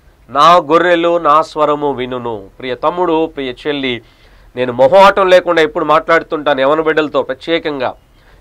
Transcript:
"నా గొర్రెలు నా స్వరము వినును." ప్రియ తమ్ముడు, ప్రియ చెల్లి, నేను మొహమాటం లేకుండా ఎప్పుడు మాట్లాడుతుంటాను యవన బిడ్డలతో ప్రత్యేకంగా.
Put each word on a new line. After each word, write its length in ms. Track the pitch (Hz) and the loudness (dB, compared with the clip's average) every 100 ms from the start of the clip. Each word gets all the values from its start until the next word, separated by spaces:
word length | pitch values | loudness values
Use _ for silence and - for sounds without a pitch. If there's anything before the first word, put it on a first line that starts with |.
| _ _ _ | _ _ _
"నా 260 | 131 156 175 | 2 4 4
గొర్రెలు 640 | 143 165 175 170 170 170 | 4 0 2 2 0 0
నా 240 | 156 151 | 2 2
స్వరము 500 | 151 156 147 147 147 | 0 -2 -2 0 -2
వినును." 520 | 123 127 127 120 104 95 - | -4 -6 -8 -8 -10 -14 -14
ప్రియ 160 | 131 | -10
తమ్ముడు, 520 | 120 151 175 175 160 160 | -4 -4 -2 -2 -2 -4
ప్రియ 260 | 143 135 127 151 | -6 -10 -8 -8
చెల్లి, 360 | 143 131 117 _ _ _ _ _ 123 | -6 -6 -8 _ _ _ _ _ -8
నేను 160 | 123 | -6
మొహమాటం 560 | 120 135 190 196 196 185 | 0 4 6 6 4 2
లేకుండా 340 | 185 175 165 | 2 2 0
ఎప్పుడు 220 | 156 175 | 0 -2
మాట్లాడుతుంటాను 760 | 151 156 160 165 - 156 143 135 | 0 0 2 -2 0 -6 -2 0
యవన 200 | 135 156 | 0 0
బిడ్డలతో 420 | 156 151 147 139 | 0 -2 -2 -4
ప్రత్యేకంగా. 720 | 123 131 - 165 160 139 117 - _ _ _ _ | -6 -8 -4 -4 -4 -6 -8 -8 _ _ _ _